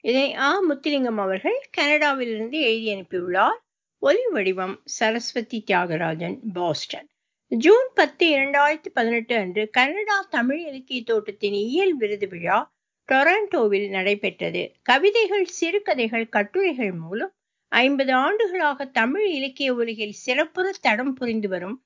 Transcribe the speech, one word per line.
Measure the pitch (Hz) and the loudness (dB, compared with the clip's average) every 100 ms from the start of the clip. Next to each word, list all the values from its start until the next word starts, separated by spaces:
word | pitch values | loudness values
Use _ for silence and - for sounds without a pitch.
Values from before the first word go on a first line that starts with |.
இதை | - 262 277 202 | 2 2 0 0
ஆ | 277 370 | 0 2
முத்துலிங்கம் | 359 277 311 285 247 220 | 2 0 0 0 0 0
அவர்கள் | 190 190 302 508 - | -2 0 -2 -2 -4
கனடாவிலிருந்து | - 294 302 294 269 240 220 226 302 | -2 2 4 2 0 -4 -4 -4 -2
எழுதி | 254 226 226 | 0 0 -2
அனுப்பியுள்ளார். | 196 180 185 180 185 233 466 _ _ _ _ | -6 -6 -6 -2 2 2 0 _ _ _ _
ஒலி | 269 381 494 | 2 2 2
வடிவம் | 277 190 185 185 - - | 0 0 -2 -4 -8 -12
சரஸ்வதி | - 220 233 - 254 226 233 | -2 0 0 -4 -6 -6 -8
தியாகராஜன், | - 180 180 160 165 160 170 254 226 | 0 0 0 -2 -2 -4 -6 -6 -8
பாஸ்டன். | 175 175 151 - - - _ _ _ _ | -4 -2 -2 -6 -12 -14 _ _ _ _
ஜூன் | 233 294 453 508 | 2 6 6 4
பத்து, | - 294 - 339 | 2 0 2 2
இரண்டாயிரத்தி | 277 269 285 294 311 - | 2 2 4 2 2 -4
பதினெட்டு | - 233 233 226 233 | -2 0 0 0 -2
அன்று | 185 185 214 | 0 -2 0
கனடா | 247 262 381 427 403 381 | 2 2 0 -2 -2 0
தமிழ் | 285 247 294 330 | -2 0 -2 -6
இலக்கிய | 269 262 254 | -12 -10 -8
தோட்டத்தின் | 233 220 208 202 208 202 | -2 -2 -2 -4 -2 -2
இயல் | 220 302 392 294 | -2 2 2 0
விருது | 208 208 196 | -2 -4 -6
விழா | 175 170 208 294 _ _ _ - | -4 0 0 0 _ _ _ 0
டொரண்டோவில் | 262 294 403 403 330 220 202 202 | 4 4 2 2 2 2 2 0
நடைபெற்றது. | 196 190 202 196 175 170 175 - _ | -2 0 0 -2 -4 -6 -4 -8 _
கவிதைகள், | - 254 381 427 403 403 359 - | 2 4 4 4 2 0 -2 -2
சிறுகதைகள், | 330 403 403 277 226 226 226 | -2 -2 -2 -2 0 -2 -2
கட்டுரைகள் | 214 202 370 381 254 208 175 | -2 0 0 0 0 -4 -4
மூலம் | 160 208 381 _ _ _ _ | -8 -6 -6 _ _ _ _
ஐம்பது | 226 262 277 262 254 | 2 4 2 2 4
ஆண்டுகளாக | 285 415 415 359 302 277 269 | 2 2 0 2 0 -2 -4
தமிழ் | 240 233 349 415 | 0 0 2 0
இலக்கிய | 294 269 262 269 | 0 -6 -4 -2
உலகில் | 247 233 220 208 - | 0 -2 -4 -8 -8
சிறப்புற | - 254 311 - 381 381 | -4 -2 -2 -2 -4 -2
தடம் | 254 214 269 262 | -2 0 -2 -4
புரிந்து | 240 220 202 | -4 -2 -4
வரும் | 180 180 262 | -4 -6 -12